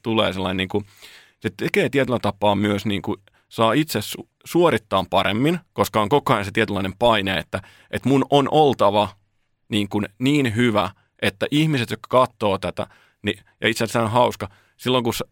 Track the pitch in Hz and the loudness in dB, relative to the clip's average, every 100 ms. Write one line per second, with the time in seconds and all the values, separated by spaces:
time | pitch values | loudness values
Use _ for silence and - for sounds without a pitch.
0 | 113 110 98 92 92 92 92 104 104 _ | -2 0 0 -2 -4 -4 -2 -4 -6 _
1 | - - _ _ 110 - 170 202 139 139 | -20 -20 _ _ -8 -6 -2 0 0 0
2 | 127 117 104 - 104 101 104 101 110 98 | 0 -2 -4 0 0 2 0 -2 -4 -4
3 | 107 - _ _ _ - 113 135 156 107 | -6 -8 _ _ _ 0 2 2 0 -4
4 | - - - _ - 165 165 113 - 95 | -6 -12 -16 _ -2 2 2 2 0 -2
5 | 90 95 95 107 147 175 - - 196 - | 0 0 0 0 0 -2 -4 -2 0 0
6 | 104 143 - 113 98 113 104 95 95 - | 2 2 2 0 0 -2 0 -2 -4 0
7 | 120 107 95 80 - 98 - - _ 104 | 2 2 0 -2 -4 -8 -10 -20 _ -4
8 | 123 135 - 143 135 151 143 107 101 104 | 0 0 2 2 4 4 4 4 2 2
9 | 104 - _ _ _ _ - 107 101 104 | 0 -6 _ _ _ _ -4 -4 -2 -4
10 | - - 131 147 123 107 123 104 95 - | -6 -4 0 2 0 0 0 0 -2 -6
11 | _ - 107 - - 147 160 135 113 - | _ -4 -4 -2 -2 0 0 -2 -4 -8
12 | - 123 123 - 104 95 87 - - _ | 0 2 2 0 -2 -2 -4 -8 -10 _
13 | _ _ 101 - _ - 110 - 113 120 | _ _ -6 -6 _ -4 -2 -2 -2 -2
14 | 110 120 117 - 101 _ _ - 120 127 | 0 2 2 0 -12 _ _ -8 -2 0
15 | 117 - - | 0 -4 -8